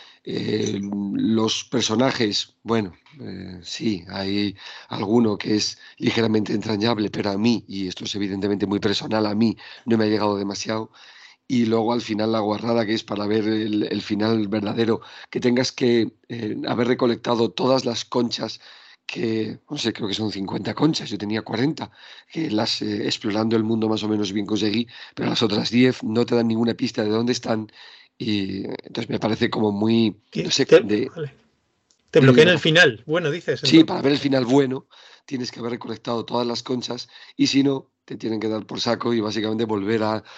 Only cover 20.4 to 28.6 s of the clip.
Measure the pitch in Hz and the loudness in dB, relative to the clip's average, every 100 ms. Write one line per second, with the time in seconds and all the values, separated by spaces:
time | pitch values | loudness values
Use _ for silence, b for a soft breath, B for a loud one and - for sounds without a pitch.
20.4 | 95 - 98 107 147 156 - 101 104 110 | -6 -4 -6 0 0 0 -4 -6 -4 -4
21.4 | - 110 139 165 104 b b b b 165 | -4 -2 -2 -2 -10 b b b b -8
22.4 | 160 107 113 - 107 104 131 - 110 101 | -2 -2 -2 -2 -4 -4 -4 -4 -2 -2
23.4 | 113 113 107 113 110 110 107 107 101 101 | 2 2 2 0 0 0 0 -2 -2 -4
24.4 | 98 104 104 107 117 B B - - - | -2 -2 0 -2 -4 B B -6 -4 0
25.4 | 110 104 117 120 127 123 107 110 117 120 | 0 0 2 4 4 2 -2 0 2 2
26.4 | 117 113 117 110 123 - 107 110 120 123 | 2 0 0 0 -4 -2 0 0 0 -2
27.4 | 120 110 107 b b b b - 127 104 | -2 -4 -4 b b b b -8 -2 -2
28.4 | 95 95 | -2 -6